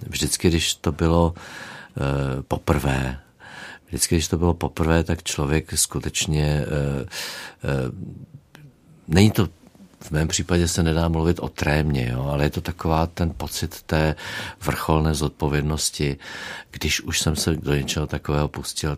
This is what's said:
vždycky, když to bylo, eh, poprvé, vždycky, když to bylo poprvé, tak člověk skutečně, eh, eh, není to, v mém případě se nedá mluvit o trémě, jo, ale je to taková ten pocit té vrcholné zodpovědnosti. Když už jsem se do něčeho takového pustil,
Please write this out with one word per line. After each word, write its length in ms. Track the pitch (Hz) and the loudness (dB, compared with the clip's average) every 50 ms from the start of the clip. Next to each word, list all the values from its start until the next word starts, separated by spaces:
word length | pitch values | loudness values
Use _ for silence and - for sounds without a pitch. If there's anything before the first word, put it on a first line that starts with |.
| - | -6
vždycky, 400 | - - - 78 73 - - - 87 | -6 -4 -2 -2 -2 0 2 4 4
když 260 | 82 80 - - - | 4 4 2 0 -2
to 160 | - - 85 | -2 -2 -2
bylo, 420 | 73 - 82 82 82 85 85 82 87 - - - - - - - - - - - - | 0 2 2 4 6 6 4 4 2 -2 -10 -16 -16 -16 -16 -16 -16 -16 -18 -12 -8
eh, 460 | 131 135 69 69 69 67 67 65 69 - | -4 -2 -2 0 0 -2 -2 -4 -6 -6
poprvé, 720 | - - - - - 76 73 69 69 67 67 65 64 65 67 - _ _ - - - - - - - - - _ | -4 -6 -2 0 2 2 2 2 0 0 0 0 -2 -4 -6 -12 _ _ -20 -20 -20 -18 -16 -16 -16 -18 -18 _
vždycky, 280 | - 78 73 - - 90 | -10 -6 -4 0 2 2
když 120 | 82 80 | 2 2
to 100 | - 95 | 0 0
bylo 160 | 80 87 87 85 | 2 4 2 2
poprvé, 500 | 85 - 76 - - 82 80 82 82 80 | 2 0 -4 -2 0 2 4 4 4 4
tak 200 | - 85 - - | 2 0 -4 -4
člověk 540 | - - - 73 69 76 78 - - 87 | -4 -4 -2 0 2 2 0 0 0 -2
skutečně, 680 | - - - - 69 - - - - - - 76 76 76 | -2 -2 0 -2 -4 -6 -4 -4 -4 -2 0 2 2 2
eh, 200 | 73 76 76 62 - 76 71 69 69 69 67 60 - - - - - - - - - - - - | 2 2 0 0 0 0 0 0 0 -2 -4 -6 -6 -8 -8 -8 -8 -10 -12 -14 -16 -14 -8 -4
eh, 280 | - 69 65 64 62 - 92 - - - - - - - - - _ - - - - - _ _ - - - _ | -2 -2 -2 -2 -4 -6 -8 -12 -12 -14 -14 -18 -18 -20 -20 -20 _ -20 -20 -20 -20 -20 _ _ -20 -20 -16 _
není 240 | - 78 92 104 110 | 2 6 8 8 8
to, 160 | 104 - 92 78 - - - - - - - - _ - | 6 4 0 0 -2 -10 -20 -20 -20 -20 -20 -20 _ -18
v 100 | - - | -8 -4
mém 160 | 76 76 80 | 0 0 0
případě 400 | 80 - - 85 - 87 87 85 | 0 0 -2 0 2 2 4 4
se 160 | 82 - 95 85 | 4 2 2 2
nedá 240 | 82 78 82 82 | 4 4 4 2
mluvit 320 | 85 80 80 80 87 85 - | 2 2 2 4 2 2 2
o 100 | - - | -2 -6
trémě, 600 | - - - 73 73 76 76 78 71 65 60 60 60 | -4 -2 0 2 4 4 2 2 2 0 0 -2 -2
jo, 140 | 62 67 71 | -2 -2 0
ale 120 | 73 71 73 | 0 2 2
je 60 | 73 | 2
to 120 | - 90 | 0 -2
taková 460 | 85 - 87 - - 82 80 80 82 | -4 -6 -6 -4 0 2 2 2 2
ten 260 | 85 - - 87 82 - | 0 0 0 -2 -2 -2
pocit 440 | - 80 76 - - - 85 - - | -4 -8 -8 -6 -6 -6 -6 -8 -10
té 340 | - - 82 78 78 78 76 - - - - - - - - - - | -6 0 2 2 4 2 0 -2 -6 -10 -10 -8 -10 -10 -10 -6 -4
vrcholné 480 | 73 - - - - 80 78 76 78 78 | -2 -2 0 2 2 4 4 4 2 2
zodpovědnosti. 1040 | 73 76 69 - - 80 71 71 73 71 76 78 76 - - - - 76 69 69 - - - - - - - - - - - | 2 0 -2 -2 -2 -2 0 0 0 0 0 -2 -2 -2 -4 -2 -2 -2 -2 -2 -4 -8 -14 -14 -12 -12 -12 -12 -14 -14 -16
Když 300 | - - - 76 - - | -10 -4 -2 -2 -2 -2
už 180 | - 78 - - | -4 -4 -4 0
jsem 160 | - 80 76 | 0 0 0
se 200 | - - 87 80 | 0 0 0 0
do 200 | 76 - 69 71 | 0 0 0 0
něčeho 320 | 71 67 - - 78 76 | 0 0 -2 -2 -2 -2
takového 400 | - - 71 - - 73 73 73 | -4 -4 -6 -2 -2 0 0 0
pustil, 500 | 71 - - 71 - - - - 76 73 | 0 -2 -6 -8 -8 -6 -4 -4 -4 -4